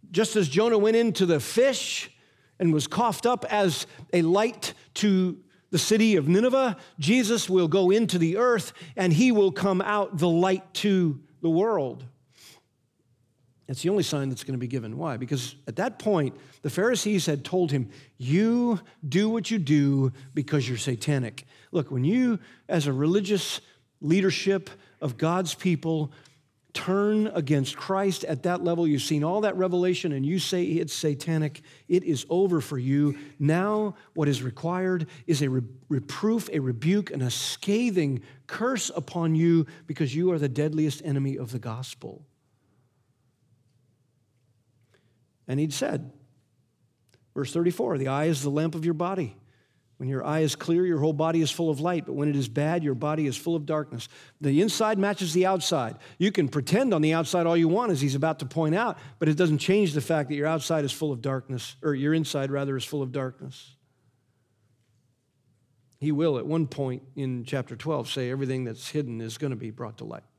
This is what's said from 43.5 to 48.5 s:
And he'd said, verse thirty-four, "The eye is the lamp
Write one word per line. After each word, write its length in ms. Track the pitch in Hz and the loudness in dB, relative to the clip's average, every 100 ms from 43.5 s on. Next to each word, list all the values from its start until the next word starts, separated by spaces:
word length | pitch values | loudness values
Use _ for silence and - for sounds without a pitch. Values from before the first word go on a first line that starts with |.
| _ _ _ _ _ _ _ _ _ _ _ _ _ _ _ _ _ _ _ - | _ _ _ _ _ _ _ _ _ _ _ _ _ _ _ _ _ _ _ -6
And 140 | 131 | -2
he'd 140 | 156 | -2
said, 360 | 139 269 - 127 - _ _ _ _ _ _ _ _ _ _ _ | -2 -4 -4 -8 -20 _ _ _ _ _ _ _ _ _ _ _
verse 180 | - 135 | -6 -4
thirty-four, 460 | 170 170 175 240 156 | 0 0 0 -2 -2
"The 100 | 135 | -2
eye 180 | 135 156 | 0 0
is 140 | 151 | 0
the 80 | |
lamp 260 | 139 | 0